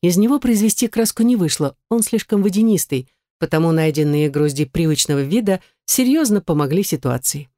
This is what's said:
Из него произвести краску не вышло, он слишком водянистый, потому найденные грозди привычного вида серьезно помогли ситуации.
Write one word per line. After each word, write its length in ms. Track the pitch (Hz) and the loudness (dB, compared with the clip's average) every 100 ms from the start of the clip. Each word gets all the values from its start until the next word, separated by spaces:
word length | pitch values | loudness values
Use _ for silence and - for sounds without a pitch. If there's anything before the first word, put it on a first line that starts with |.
Из 140 | 175 175 | 2 2
него 220 | 220 285 | 2 2
произвести 500 | 269 220 214 - 233 | 0 2 2 0 -2
краску 340 | - 226 - | 0 -2 0
не 140 | 226 247 | 0 2
вышло, 400 | 165 - 147 - _ | 0 -2 -4 -6 _
он 120 | 233 | -2
слишком 400 | 220 220 - 208 | 0 -4 -2 0
водянистый, 680 | 202 190 220 196 - 131 131 _ _ _ | 0 2 2 0 -2 -6 -6 _ _ _
потому 340 | 160 160 165 | -2 0 2
найденные 580 | 160 160 151 147 147 151 | 2 0 0 0 2 0
грозди 340 | 143 151 139 | 0 -2 0
привычного 580 | 147 - 165 147 - 143 | -4 0 0 0 0 -2
вида 380 | 139 208 208 185 _ _ - | 0 0 0 -2 _ _ -6
серьезно 540 | - 254 302 285 208 | 0 2 2 2 0
помогли 420 | - 151 143 165 | 0 -2 0 -2
ситуации. 680 | 202 151 131 127 - 143 143 | -2 -2 -2 -4 -4 -8 -12